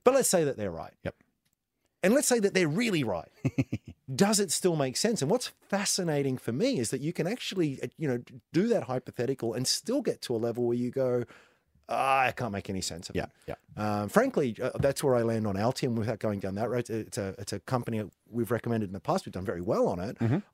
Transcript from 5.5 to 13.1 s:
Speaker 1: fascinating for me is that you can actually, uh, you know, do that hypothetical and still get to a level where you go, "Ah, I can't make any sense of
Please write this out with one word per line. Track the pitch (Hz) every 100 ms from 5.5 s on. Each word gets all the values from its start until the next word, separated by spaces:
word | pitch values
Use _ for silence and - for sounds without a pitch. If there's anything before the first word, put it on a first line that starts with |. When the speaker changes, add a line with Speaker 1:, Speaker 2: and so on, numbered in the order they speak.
| - -
Speaker 1:
fascinating | 202 196 - 175 143 139 127
for | -
me | 123 262 202
is | 113
that | 131
you | 147
can | - 165
actually, | 254 - 190 156 131
uh, | 131 -
you | 156
know, | 123 - 131 _
do | 156 226
that | 226
hypothetical | - 131 - - 120 135 117 110
and | 131
still | - - 269
get | 190 -
to | - 113
a |
level | 117 117 120
where | 120
you | 123
go, | 131 127 123 120 - - _ _ _ -
"Ah, | 117 131 135 127
I |
can't | - 120
make | 98 -
any | 95
sense | - 85
of | -